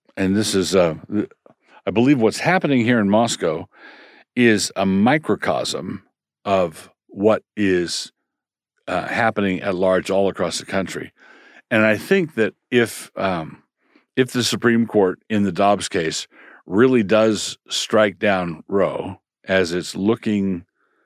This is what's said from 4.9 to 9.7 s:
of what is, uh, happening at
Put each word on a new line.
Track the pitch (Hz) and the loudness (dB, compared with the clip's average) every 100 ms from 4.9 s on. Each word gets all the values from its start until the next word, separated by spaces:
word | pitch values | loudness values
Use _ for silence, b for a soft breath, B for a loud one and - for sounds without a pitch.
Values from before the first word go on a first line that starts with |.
| 98 113 156 - - - 65 - 69 - 98 - _ _ _ 104 | 2 2 2 0 -2 -2 -2 -2 -6 -8 -12 -16 _ _ _ -2
of | 95 87 76 - _ _ | 0 0 -6 -20 _ _
what | 98 104 104 - - | -2 0 0 -2 -2
is, | 98 90 82 - - _ _ _ _ _ _ _ - | 0 0 -2 -6 -10 _ _ _ _ _ _ _ -6
uh, | 90 - | -4 -4
happening | - 113 107 101 92 | -2 -2 0 -2 -2
at | 98 | -4